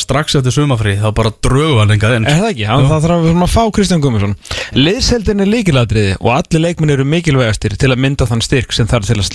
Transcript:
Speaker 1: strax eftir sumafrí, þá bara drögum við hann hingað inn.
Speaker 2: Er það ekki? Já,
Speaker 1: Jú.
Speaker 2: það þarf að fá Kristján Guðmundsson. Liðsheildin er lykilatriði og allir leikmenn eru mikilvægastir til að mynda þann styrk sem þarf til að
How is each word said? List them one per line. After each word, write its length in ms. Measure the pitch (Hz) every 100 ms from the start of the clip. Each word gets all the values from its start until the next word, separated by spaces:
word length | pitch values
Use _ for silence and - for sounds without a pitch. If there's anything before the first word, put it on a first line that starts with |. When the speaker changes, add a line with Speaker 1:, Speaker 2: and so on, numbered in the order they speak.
Speaker 1:
strax 320 | - 135 156 147
eftir 180 | 127 123
sumafrí, 400 | 147 120 107 98
þá 140 | 107
bara 160 | 107 113
drögum 440 | - - 131 156 120
við 60 |
hann 80 | 104
hingað 220 | 107 107 123
inn. 80 | 113
Speaker 2:
Er 140 | 151
það 80 | 220
ekki? 140 | 151 104
Já, 60 |
Speaker 1:
Jú. 140 | 123 139
Speaker 2:
það 140 | 156 160
þarf 220 | 175 165
að 240 | 170 175
fá 100 | 208 226 208
Kristján 260 | 185 175
Guðmundsson. 300 | 139 110 101 101 - - -
Liðsheildin 720 | - 147 233 - 240 190 202
er 80 | 196
lykilatriði 640 | 226 190 135 113 107 101 92
og 120 | 98
allir 300 | 127 - 160
leikmenn 300 | 165 170 156 139
eru 100 | 135
mikilvægastir 680 | 165 165 135 120 104 107 104
til 140 | 135
að 80 | 123
mynda 240 | 135 143 123
þann 160 | 117
styrk 320 | - 139 107
sem 160 | - 117
þarf 160 | 123 101
til 140 | 110
að 100 | 92